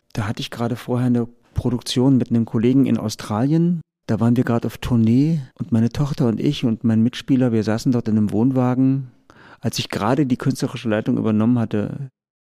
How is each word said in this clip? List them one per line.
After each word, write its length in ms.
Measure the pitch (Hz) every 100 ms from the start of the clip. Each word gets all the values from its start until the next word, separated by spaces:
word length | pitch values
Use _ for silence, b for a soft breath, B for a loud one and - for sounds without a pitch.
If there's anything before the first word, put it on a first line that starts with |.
| _
da 160 | - 104
hatte 120 | 117
ich 100 | 135
gerade 260 | - 120 120
vorher 300 | - 123 127
eine 180 | 120 113 - _
Produktion 640 | - 123 120 - 131 131 131
mit 140 | -
einem 140 | 117
Kollegen 420 | 110 120 117 135 123
in 100 | 113
Australien. 840 | 110 - - 107 139 160 170 170 - _ -
Da 140 | 107
waren 160 | 113 120
wir 80 |
gerade 220 | 123 117 117
auf 120 | -
Tournee 600 | - 120 113 123 151 165 131 -
und 140 | 120
meine 180 | 113 117
Tochter 380 | - 139 - 123
und 100 | 107
ich 260 | 143 143
und 200 | 123 110
mein 180 | 113 110
Mitspieler, 480 | 117 - - 131 127
wir 140 | 113
saßen 260 | 107 110 139
dort 160 | 120 113
in 80 | 107
einem 140 | 104
Wohnwagen, 800 | 101 127 131 123 127 131 135 131 - _ B B B
als 180 | 113 -
ich 80 | -
gerade 380 | 87 104 135 135
die 100 | 123
künstlerische 520 | 139 - 131 120 117
Leitung 300 | 107 110 120
übernommen 400 | 110 107 113 123
hatte. 500 | 110 107 104 - 135 _ _ _